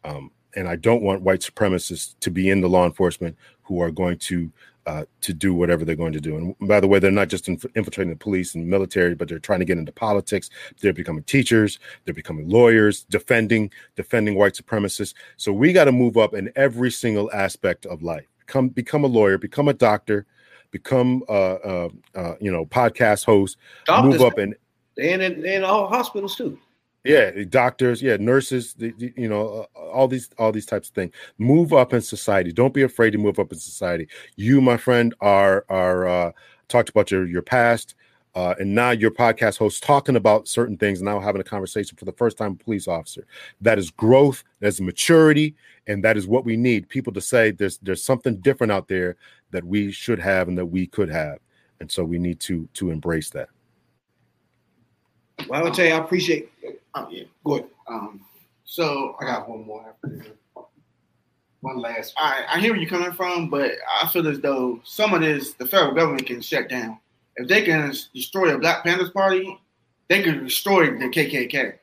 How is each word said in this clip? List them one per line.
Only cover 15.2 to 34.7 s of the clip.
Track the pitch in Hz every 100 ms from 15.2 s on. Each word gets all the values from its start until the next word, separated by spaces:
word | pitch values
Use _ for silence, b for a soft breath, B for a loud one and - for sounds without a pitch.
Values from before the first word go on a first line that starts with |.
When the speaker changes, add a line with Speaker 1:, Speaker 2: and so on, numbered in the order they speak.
| B B
Speaker 1:
So | -
we | 101 151
gotta | 185 147
move | 127 123 113
up | 107
in | 104 95 -
every | 139 117 123
single | - 117 104 107
aspect | 104 98 - 98 85 -
of | 80
life. | 85 80 - _ -
Come, | 139 127
become | 127 120 151
a | 143
lawyer, | 117 101 95
become | 104 - 143
a |
doctor, | 127 117 104 - 104 - b b b b
become, | - - 135 123 127 127
uh, | 104 95 92
uh, | 101 92 85 - _ 95
uh, | 87 82
you | 104
know, | 87 80
podcast | 127 117 - 113 104 -
host, | 104 98 - B B -
Speaker 2:
Doctors, | 196 254
Speaker 1:
move | -
up | 123 113
in | 98 - _ _ _ -
Speaker 2:
they | 143
in, | 190 190 180
they | 170 196
in |
all | 190 208 196
hospitals | 240 - 208 196 -
too. | - - _ _ _ _
Speaker 1:
Yeah, | 131 147 101 92 95
doctors, | 131 123 - 127 117
yeah, | 135 104
nurses, | 107 135 131 127 113
the, | - 113 110
the, | 120 120
you | 117
know, | 104 110 107 104
uh, | -
all | 80 117 135
these, | 127 - -
all | 110
these | 107 -
types | 104 -
of | -
things. | 90 B B _
Move | 117 156 165
up | 156 127
in | 120
society. | 110 104 - 98 90
Don't | 85 131
be | 135
afraid | 135 - 110
to | 104
move | 104 98
up | 95
in | 80
society. | - - 90 85 80 B B -
You, | 104 139
my | 131